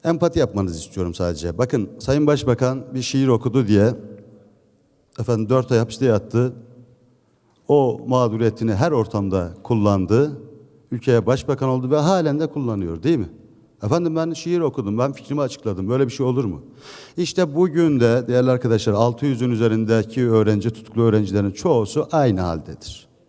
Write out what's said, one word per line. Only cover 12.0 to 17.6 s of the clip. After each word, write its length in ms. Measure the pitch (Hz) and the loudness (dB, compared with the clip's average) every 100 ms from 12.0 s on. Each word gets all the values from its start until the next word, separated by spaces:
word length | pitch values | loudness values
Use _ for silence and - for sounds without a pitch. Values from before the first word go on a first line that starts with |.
| 151 190 156 143 | 2 2 0 -2
de 60 | 156 | -4
kullanıyor, 560 | 147 123 104 85 82 | -4 -4 -4 -4 -4
değil 160 | 127 156 | -2 0
mi? 100 | 85 - - _ _ _ | -2 -10 -20 _ _ _
Efendim, 340 | 104 170 170 160 | -2 0 0 -2
ben 160 | 165 | -4
şiir 280 | 156 170 175 | -6 -4 -2
okudum, 380 | 156 135 101 107 | 0 -2 -4 -2
ben 140 | 135 | -2
fikrimi 280 | 123 - 147 | -4 -8 -4
açıkladım. 480 | 135 - 110 95 95 | -4 -4 -6 -6 -2
Böyle 180 | 127 131 | -2 -2
bir 60 | |
şey 140 | 135 127 | -2 -2
olur 180 | 127 | 0
mu? 180 | 113 76 - - - - - - | -2 -6 -14 -20 -20 -20 -14 -6
İşte 380 | 175 - 175 | -4 -2 -2
bugün 460 | 147 | 0